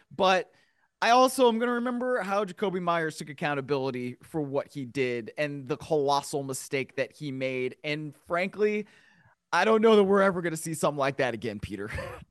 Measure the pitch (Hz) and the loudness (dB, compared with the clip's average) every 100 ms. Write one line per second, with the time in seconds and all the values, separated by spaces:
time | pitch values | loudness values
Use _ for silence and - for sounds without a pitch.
0 | _ - 190 185 - _ _ _ _ _ | _ 0 2 2 0 _ _ _ _ _
1 | 226 247 262 254 247 226 240 240 240 240 | 4 6 6 6 4 4 0 -2 -4 -4
2 | 254 247 185 202 208 180 202 185 175 170 | -2 -2 0 -2 -2 -2 -4 -2 0 0
3 | 160 156 151 139 160 143 135 143 131 127 | -2 -4 -12 -6 -4 -2 -2 -2 -2 -4
4 | 123 123 - 165 143 135 - 143 127 139 | -6 -10 -10 -6 -4 -4 -4 -8 -8 -2
5 | 127 120 110 - 147 143 127 151 - 160 | -2 -2 -6 -6 -6 -6 -6 -8 -2 0
6 | 139 139 - 151 139 131 - 139 127 - | 2 2 0 -6 -6 -8 -6 -4 -4 -4
7 | 127 - 151 131 131 131 127 - 151 151 | -6 -6 -10 -6 -4 -4 -4 -6 -6 -6
8 | 151 - - 175 190 190 214 208 208 _ | -6 -12 -6 -4 -2 0 0 0 -4 _
9 | _ _ _ _ _ 165 202 220 226 214 | _ _ _ _ _ 2 4 6 6 6
10 | 190 196 196 180 170 160 165 156 170 147 | 6 6 4 2 -2 -4 -6 -2 0 2
11 | 135 135 131 117 117 104 - 98 104 - | 0 2 0 -2 -6 -6 -8 -8 -8 -8
12 | - - - | -10 -12 -18